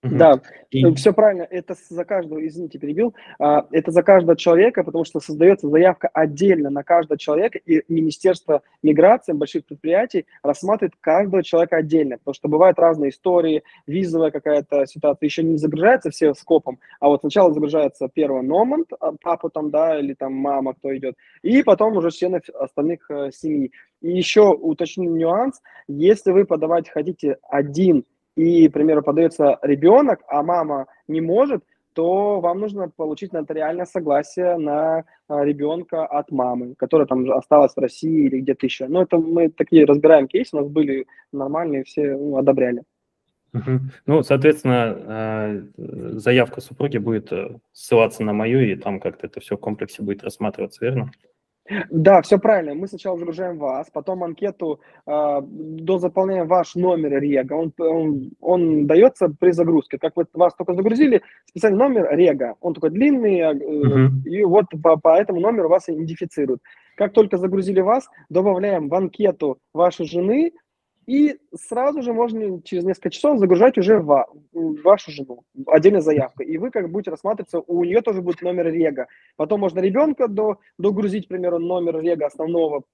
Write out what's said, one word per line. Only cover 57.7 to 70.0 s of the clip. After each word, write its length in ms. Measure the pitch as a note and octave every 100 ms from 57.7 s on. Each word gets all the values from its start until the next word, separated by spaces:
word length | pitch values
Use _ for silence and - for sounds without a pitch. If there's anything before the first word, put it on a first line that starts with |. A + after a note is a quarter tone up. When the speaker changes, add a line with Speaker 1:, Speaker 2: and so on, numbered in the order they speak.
| -
Speaker 2:
он, 520 | E3 E3 D#3 C#3+ C3 -
он 460 | - F3+ E3+ D#3 D3
дается 420 | D#3+ A#3+ - F3
при 240 | D3 F3+
загрузке. 460 | E3+ E3 D#3+ - C3+
Как 180 | D#3+ -
вот 100 | E3
вас 200 | D#3+ F3
только 200 | - F#3
загрузили, 480 | F3+ G3 A3+ D4 A3 - _ _
специальный 320 | - A3 G3
номер 300 | C#4 A#3+ F3 D3
рега. 380 | F3+ C#3+ B2 G#2+
Он 140 | F3
такой 160 | D#3 D#3+
длинный, 500 | E3+ C#4 C4+ A3 F#3
а, 120 | D#3+
э, 20 | C#3+
Speaker 1:
Мгм. 640 | C#3+ D3+ C#3+ C3+ C3 C3+
Speaker 2:
и 200 | C#3+ F3+
вот 220 | G3 F#3+ F#3+ E3
по, 140 | D#3+ D#3
по 200 | E3 E3
этому 240 | G#3 F3+
номеру 280 | F#3+ A#3 E3
вас 200 | F3+ -
идентифицируют. 720 | D#3 E3 E3 E3+ - C#3 B2 _ _ _ -
Как 160 | G3+
только 260 | G3+ G#3+ F#3+
загрузили 420 | F#3+ G3 F#3 F#3+
вас, 280 | F#3+ B3 - _ _
добавляем 600 | D#3+ G3 F#3 G3+ F#3 D3
в 60 |
анкету 640 | F3 F#3 - G#3 - D3+ C3 _
вашей 340 | D3+ F3+ -